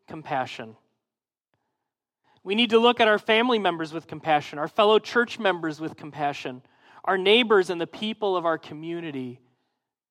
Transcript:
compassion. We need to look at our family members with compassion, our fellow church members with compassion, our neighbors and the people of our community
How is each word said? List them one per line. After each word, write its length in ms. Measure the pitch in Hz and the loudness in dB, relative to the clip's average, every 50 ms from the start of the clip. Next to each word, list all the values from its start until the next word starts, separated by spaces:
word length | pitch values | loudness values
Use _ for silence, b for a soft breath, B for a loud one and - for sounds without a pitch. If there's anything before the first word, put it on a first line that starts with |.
| _ | _
compassion. 720 | - - 160 151 - 151 131 127 113 - - 120 110 110 _ _ _ _ _ _ _ _ _ _ _ _ _ _ _ _ _ _ _ _ _ _ _ _ _ _ _ _ _ _ _ _ _ - | -18 -16 -14 -10 -6 -6 -6 -6 -6 -10 -14 -14 -16 -18 _ _ _ _ _ _ _ _ _ _ _ _ _ _ _ _ _ _ _ _ _ _ _ _ _ _ _ _ _ _ _ _ _ -6
We 100 | 180 202 | -2 0
need 160 | 226 240 208 | 0 2 4
to 80 | 226 226 | 4 4
look 220 | 233 240 240 240 | 6 4 4 4
at 80 | 226 214 | 4 4
our 100 | 214 202 | 4 2
family 400 | - - 220 220 240 254 240 214 | 2 2 2 2 2 2 0 0
members 340 | 190 180 170 160 160 156 | 0 0 -2 -2 -6 -8
with 140 | 156 165 - | -8 -12 -12
compassion, 520 | - 156 151 - 160 151 147 143 - 151 147 | -12 -14 -6 -2 0 0 0 0 -4 -8 -6
our 100 | 156 165 | -8 -4
fellow 300 | - - 208 208 220 208 | 0 2 4 4 4 4
church 400 | 214 - - 240 240 233 - - | 2 0 0 0 0 0 -2 -2
members 420 | 214 190 180 170 165 160 151 147 | 0 0 0 0 -4 -6 -6 -6
with 160 | 160 156 - | -10 -10 -10
compassion, 680 | - - 147 135 147 147 143 139 - - 143 127 127 - b b b b b b b b | -12 -18 -14 -8 -6 -4 -4 -6 -6 -10 -12 -12 -14 -18 b b b b b b b b
our 140 | - 190 190 | -2 -2 2
neighbors 500 | 180 196 214 240 247 214 220 190 180 175 | 4 6 6 6 6 6 4 4 4 2
and 100 | 180 170 | -2 -6
the 60 | 165 | -6
people 500 | 160 - - 214 214 214 - 214 196 185 | -8 -8 -8 -8 -8 -6 -4 -2 -2 0
of 100 | 180 165 | 0 0
our 120 | 170 160 156 | -2 -2 -2
community 800 | - - 156 151 160 165 170 170 170 160 139 131 127 123 123 - _ _ _ _ _ _ _ _ _ _ _ _ _ _ | -6 -12 -16 -12 -10 -10 -10 -8 -8 -8 -8 -8 -8 -10 -12 -16 _ _ _ _ _ _ _ _ _ _ _ _ _ _